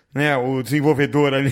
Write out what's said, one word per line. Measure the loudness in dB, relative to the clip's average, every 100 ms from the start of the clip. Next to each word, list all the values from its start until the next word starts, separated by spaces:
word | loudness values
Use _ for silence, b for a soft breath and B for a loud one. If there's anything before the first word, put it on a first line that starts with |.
| b
né, | -4 -2 0
o | -2 -4
desenvolvedor | -2 0 2 2 2 2 2
ali | 2 0